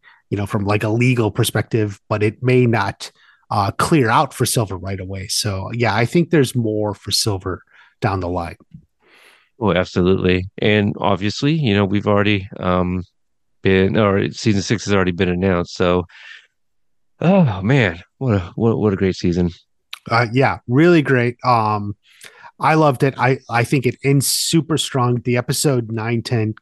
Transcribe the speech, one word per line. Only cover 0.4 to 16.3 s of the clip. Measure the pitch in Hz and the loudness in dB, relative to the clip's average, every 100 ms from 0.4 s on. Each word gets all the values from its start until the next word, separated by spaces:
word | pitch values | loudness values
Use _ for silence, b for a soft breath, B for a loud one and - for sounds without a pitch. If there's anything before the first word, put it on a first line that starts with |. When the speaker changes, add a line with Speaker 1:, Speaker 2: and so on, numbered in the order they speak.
| 101 | -4
Speaker 1:
from, | 110 | -4
like, | 98 104 | -2 -2
a | 107 | 0
legal | 113 123 120 107 | 0 2 2 0
perspective, | - 113 110 - 113 107 98 _ | 0 -2 0 -2 -2 -2 -6 _
but | 107 | -2
it | 107 107 | -2 -2
may | 123 127 | 0 2
not, | 123 113 101 - - b b b b | 4 2 -2 -6 -16 b b b b
uh, | 110 98 | -2 -2
clear | - - 165 113 | -2 0 2 4
out | 123 151 | 2 0
for | - 117 | -2 -2
Silver | - 104 95 | 0 -2 -6
right | 98 95 | -8 -10
away. | 92 98 101 | -10 -12 -8
So, | - 107 95 98 | -4 -4 -4 -6
yeah, | 117 117 | -2 0
I | 101 123 | 0 0
think | 175 170 | 2 2
there's | 170 127 127 | 2 2 0
more | 113 107 104 | -2 -2 -4
for | 98 - | -6 -6
Silver | - - 95 92 85 _ b b b | -4 -2 -4 -6 -8 _ b b b
down | 107 95 | -4 -2
the | 90 | -4
line. | 87 85 - _ - _ _ b b b b b _ | -6 -6 -12 _ -20 _ _ b b b b b _
Speaker 2:
Oh, | 107 | 0
absolutely. | 87 92 - 90 98 95 90 92 - | 0 0 0 2 2 2 0 -2 -4
And | 110 107 101 - | 0 2 0 -2
obviously, | - 95 101 - 143 | -2 -2 -4 -2 -2
you | 160 139 | 0 2
know, | 101 | 2
we've | 98 101 98 | 2 0 0
already, | 101 101 104 95 - | 0 2 0 -4 -8
um, | 98 90 90 90 90 _ _ _ _ _ | -2 0 0 -4 -8 _ _ _ _ _
been, | 98 95 95 - | 0 2 2 2
or | 104 98 98 | 2 2 -2
season | - 120 98 | -2 0 0
six | 90 90 - | 0 -4 0
has | |
already | 101 90 | 0 0
been | 85 92 | 0 -2
announced. | 87 95 90 87 | 0 0 0 -2
So, | - 90 90 87 B B | -2 0 0 -2 B B